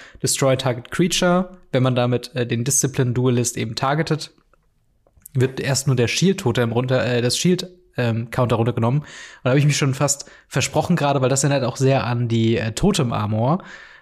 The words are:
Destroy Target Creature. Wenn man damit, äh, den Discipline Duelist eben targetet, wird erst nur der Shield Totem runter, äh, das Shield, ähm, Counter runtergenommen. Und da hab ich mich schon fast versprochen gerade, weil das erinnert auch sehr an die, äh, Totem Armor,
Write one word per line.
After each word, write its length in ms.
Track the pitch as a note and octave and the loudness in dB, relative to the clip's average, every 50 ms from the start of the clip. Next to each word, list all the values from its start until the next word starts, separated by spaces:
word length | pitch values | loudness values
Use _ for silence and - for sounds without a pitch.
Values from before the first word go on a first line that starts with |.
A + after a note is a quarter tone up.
| - - - - - | -20 -20 -10 -6 -4
Destroy 320 | C3 - - C#3+ C3+ C3 | -2 0 0 2 2 2
Target 360 | C3 - C3+ A#2+ A#2 - - | 2 0 -2 -4 -4 -6 -6
Creature. 680 | - - E3+ F#3+ - - F3+ F3+ F3 F3+ F#3 F#3 - - - _ - | -2 0 0 0 0 0 2 2 2 2 0 -2 -8 -20 -8 _ 0
Wenn 100 | C3 B2 | 2 2
man 120 | C3 B2+ | 2 2
damit, 380 | A#2+ B2 B2 B2 A#2+ - - - | 2 2 2 0 -2 -2 -4 -4
äh, 120 | C3 A#2+ | -4 -4
den 160 | A#2+ B2+ A#2 A#2+ | -2 -2 -2 -2
Discipline 480 | C3+ - - - C3+ C3 - C3+ A#2+ | -2 0 0 0 0 0 0 0 0
Duelist 460 | A#2+ B2 B2 B2+ B2 A#2+ A#2+ A#2+ - | 0 2 2 2 2 2 0 0 -2
eben 180 | - A#2 A2 A2 | -4 -6 -6 -4
targetet, 560 | - - C3+ D3 D3+ D#3+ - D#3+ D3 - - _ _ _ _ _ _ _ _ _ _ _ _ _ _ _ _ _ _ - - - | -4 -2 0 0 0 0 -2 -2 -4 -6 -10 _ _ _ _ _ _ _ _ _ _ _ _ _ _ _ _ _ _ -14 -6 -2
wird 260 | C3 B2 C3+ C3+ - | 0 0 0 0 -2
erst 280 | C3 C3 C#3 - - | -4 -2 -2 -2 0
nur 100 | C#3+ C3 | 0 2
der 100 | A#2+ A#2+ | 2 2
Shield 320 | A2+ - - D#3+ F#3+ F#3+ - | 0 0 2 2 2 2 2
Totem 320 | - B2+ A2+ B2+ A#2+ A#2 | 0 -2 0 0 0 0
runter, 320 | A2 A#2+ B2+ B2+ C3 B2+ - | 0 0 0 0 0 0 0
äh, 160 | A#2+ B2 A#2+ | 0 0 0
das 160 | A#2 B2 A#2+ | 0 0 0
Shield, 300 | - - F3 F3+ F3 F3+ - - - _ _ _ | 0 2 2 0 0 -2 -8 -14 -20 _ _ _
ähm, 340 | - B2 A#2 A2 A2+ A#2 - | -4 -2 -2 -2 -2 -4 -4
Counter 240 | - - B2+ A#2+ B2 | -2 -2 0 2 2
runtergenommen. 460 | G#2+ A#2 A#2+ A#2 A2+ A2+ A#2 B2+ D3 | 2 0 0 0 0 0 0 0 -2
Und 60 | D3 - - - - - - - - | -4 -6 -12 -20 -20 -20 -12 -6 -2
da 60 | B2+ | 2
hab 80 | B2+ | 2
ich 80 | D3 C#3 | 4 4
mich 100 | D3 C#3+ | 2 2
schon 180 | - D#3 C3+ B2+ | 2 0 0 0
fast 320 | - D3 C#3+ - - - - - - - | 0 0 -2 -2 -4 -8 -18 -20 -20 -12
versprochen 480 | - - C#3 - - - D3+ D3+ - F3+ | -6 -4 -2 -2 -2 -2 -2 0 0 0
gerade, 240 | D#3 - C#3 C#3 C#3 | 0 2 0 0 2
weil 80 | B2+ B2 | 2 2
das 140 | C3+ C3 - | 2 2 2
erinnert 220 | C#3+ C#3+ C#3 C3+ | 0 0 0 0
auch 100 | C3+ C3 | -2 -2
sehr 300 | - C3+ C3 C3+ B2+ - | 0 2 2 2 2 0
an 240 | A#2+ B2 A#2+ B2 A#2 | 0 -2 -2 0 0
die, 280 | A2+ A#2 A2+ A2+ A2+ | 0 2 2 2 2
äh, 140 | G#2 A2 A2+ | 0 -2 -4
Totem 400 | A2 - - G3 G3+ - C#3+ A#2 | -4 0 0 0 2 2 0 -2
Armor, 500 | A2 G#2+ G#2 G#2 A2 G#2+ A2+ C3 D#3+ F#3+ - - - - - - - - | -2 -2 -2 -2 0 0 2 2 0 0 -2 -8 -20 -20 -20 -20 -20 -20